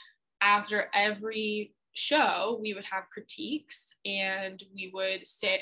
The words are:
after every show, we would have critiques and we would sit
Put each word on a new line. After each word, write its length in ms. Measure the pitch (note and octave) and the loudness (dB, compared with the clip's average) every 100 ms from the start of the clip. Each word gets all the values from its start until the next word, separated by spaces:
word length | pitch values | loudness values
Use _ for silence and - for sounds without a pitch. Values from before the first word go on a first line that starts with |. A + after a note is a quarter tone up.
| - _ _ - | -20 _ _ 2
after 480 | G3+ G#3 G#3 G#3 - | 6 6 4 0 2
every 840 | G3+ G#3 G3+ G#3+ G#3+ G#3+ G#3+ G#3 _ _ | 4 2 2 -4 -2 0 -2 -4 _ _
show, 680 | - - D4 A3 F3 G3+ A3 | -6 2 4 6 4 0 -2
we 140 | G#3+ | -4
would 100 | G3 | -6
have 260 | - F#3+ F#3+ | -4 -6 -6
critiques 840 | G#3+ - - G#3+ D4+ - - - - | -14 -12 -8 -6 -6 -6 -14 -14 -12
and 560 | G3+ G3 F#3+ F#3+ F#3+ F#3+ F#3+ | -6 -2 -2 -2 -4 -8 -16
we 160 | G3 F#3 | -12 -10
would 320 | F#3+ F#3+ F#3+ - | -2 -2 -2 -6
sit 340 | - G3+ F#3+ | -4 0 0